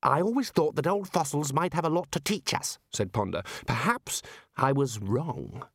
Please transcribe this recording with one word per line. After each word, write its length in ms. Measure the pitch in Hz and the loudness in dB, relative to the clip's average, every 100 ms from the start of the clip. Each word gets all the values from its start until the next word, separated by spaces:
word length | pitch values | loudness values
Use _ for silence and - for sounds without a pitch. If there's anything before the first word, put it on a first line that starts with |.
I 180 | 127 143 | 4 2
always 280 | 190 240 254 | 2 0 2
thought 260 | - 156 | 2 2
that 120 | 156 151 | 2 0
old 220 | 202 190 | 0 0
fossils 440 | 180 151 147 151 | 0 2 0 0
might 200 | 135 175 | 0 0
have 120 | 165 | 0
a 40 | 165 | 2
lot 220 | 165 175 | 0 0
to 60 | - | -4
teach 340 | - 208 - | -2 -2 -2
us, 260 | - - - _ | -2 -4 -10 _
said 220 | - 101 | -2 -2
Ponder. 300 | 117 98 82 - - - | 0 0 -2 -6 -10 -2
Perhaps 560 | 117 147 240 - - - - - - | 0 2 0 -2 -8 -8 -20 -14 0
I 140 | 135 | 2
was 280 | 139 139 107 | 2 0 -2
wrong 640 | 98 117 - - 58 73 - | 0 0 0 -6 -8 -12 -16